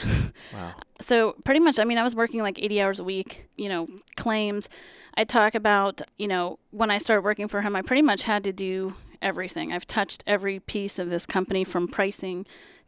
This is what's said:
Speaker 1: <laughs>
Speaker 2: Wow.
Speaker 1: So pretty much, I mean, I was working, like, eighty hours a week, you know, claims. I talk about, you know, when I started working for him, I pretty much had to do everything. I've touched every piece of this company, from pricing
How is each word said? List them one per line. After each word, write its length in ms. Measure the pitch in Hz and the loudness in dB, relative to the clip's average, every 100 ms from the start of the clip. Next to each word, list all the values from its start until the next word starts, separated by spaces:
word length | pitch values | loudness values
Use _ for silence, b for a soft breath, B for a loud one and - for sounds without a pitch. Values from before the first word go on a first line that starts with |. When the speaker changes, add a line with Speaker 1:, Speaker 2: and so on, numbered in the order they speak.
Speaker 1:
<laughs> 40 | 107 104 - - B | 0 0 0 -6 B
Speaker 2:
Wow. 180 | 104 87 B - - | -12 -10 B -18 -8
Speaker 1:
So 360 | - 233 226 - | 2 4 2 0
pretty 160 | - 285 | 2 4
much, 180 | 330 240 | 4 4
I 60 | |
mean, 140 | 226 233 | 2 2
I 40 | |
was 140 | 240 226 | 0 0
working, 240 | 233 226 | 0 0
like, 160 | 202 185 | -4 -2
eighty 200 | 208 208 | -2 2
hours 180 | 196 196 | 0 0
a 60 | |
week, 420 | 180 190 185 - - - | -4 -4 -6 -10 -18 -10
you 120 | 202 | -4
know, 180 | 175 165 185 _ - | -4 -6 -10 _ -8
claims. 520 | 233 214 208 202 - B B B B | -2 0 0 -2 -6 B B B B
I 80 | B | B
talk 300 | 220 254 254 | 2 4 4
about, 460 | 220 214 202 196 - - - | 4 4 4 2 -2 -12 -8
you 80 | 202 | -4
know, 320 | 185 175 - _ | -2 -2 -6 _
when 180 | 214 220 | -2 0
I 80 | 202 | 2
started 240 | 202 214 | 4 2
working 240 | 196 208 208 | 2 -2 -2
for 140 | 202 | -2
him, 140 | 208 196 | -2 -2
I 60 | |
pretty 200 | 175 254 | 0 4
much 200 | 302 196 | 4 4
had 180 | - 208 | 2 0
to 80 | 196 | 0
do 420 | 190 190 185 190 190 B B | -4 -4 -4 -4 -8 B B
everything. 500 | 196 175 185 165 160 | -4 -4 -6 -6 -6
I've 140 | 175 - | -6 -4
touched 380 | - 196 - - | -2 0 -2 0
every 320 | 202 196 190 | 0 0 -6
piece 400 | - 208 196 - | -4 -4 -2 -2
of 120 | 175 | -2
this 160 | 175 - | -2 -2
company, 360 | 196 185 185 | -2 0 0
from 240 | 185 180 175 | 0 -2 -2
pricing 600 | - 196 - 190 180 196 B B B | 0 -2 -2 -6 -8 -10 B B B